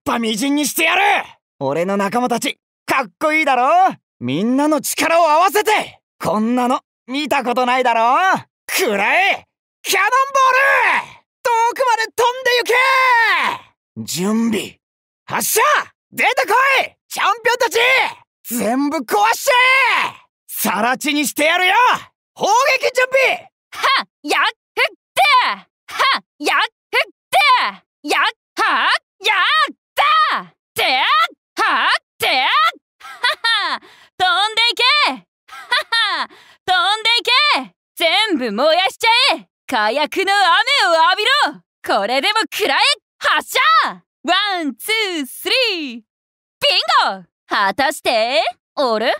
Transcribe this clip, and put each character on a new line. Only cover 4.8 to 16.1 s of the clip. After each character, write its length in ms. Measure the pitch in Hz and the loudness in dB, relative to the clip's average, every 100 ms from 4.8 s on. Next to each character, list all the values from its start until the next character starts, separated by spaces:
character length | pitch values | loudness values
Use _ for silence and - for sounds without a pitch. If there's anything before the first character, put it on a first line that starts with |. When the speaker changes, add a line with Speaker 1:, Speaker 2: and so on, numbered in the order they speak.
Speaker 1:
力 420 | - - 294 330 | -2 -4 0 2
を 80 | 320 | 4
合 80 | 302 | 4
わ 120 | 381 | 2
せ 100 | 415 | 2
て！ 380 | 415 415 - - _ _ | 0 0 -2 -14 _ _
こ 200 | 165 202 | -4 -2
ん 160 | 220 247 | 0 0
な 100 | 247 | 0
の 140 | 269 - _ - | -2 -6 _ -10
見 220 | 269 302 | -8 -2
た 160 | 285 | -2
こ 100 | 240 | -2
と 120 | 233 247 | -2 0
な 120 | 254 | 0
い 60 | |
だ 100 | 254 | 2
ろ？ 60 | 233 233 285 381 294 - _ - | 2 2 2 2 0 -4 _ -8
食 280 | - 339 202 | -4 -2 0
ら 180 | 214 311 381 | 0 2 0
え！ 160 | - - _ _ _ | -2 -8 _ _ _
キ 80 | - | -4
ャ 80 | 381 | -2
ノ 60 | 403 | 0
ン 20 | |
ボ 0 | 523 539 539 523 508 554 539 415 262 | 0 0 2 2 2 2 2 0 -2
ー 60 | |
ル！ 80 | - - _ _ | -6 -14 _ _
遠 60 | 494 453 466 | -2 0 0
く 140 | - 508 | 0 0
ま 100 | 440 | 0
で 120 | 453 - | -2 -2
飛 120 | 480 508 | -2 0
ん 20 | |
で 80 | 508 494 | 0 0
行 80 | - | 0
け！ 1400 | 494 523 523 523 480 440 349 233 - - _ _ - | 0 2 2 2 2 2 0 -2 -6 -12 _ _ -14
準 480 | 113 147 190 220 226 | -10 -4 -2 0 0
備！ 300 | 214 120 - _ _ _ _ | -2 -6 -14 _ _ _ _
発 280 | - - - | -8 -6 -2
射！ 80 | 427 494 - - _ _ | 0 2 2 -2 _ _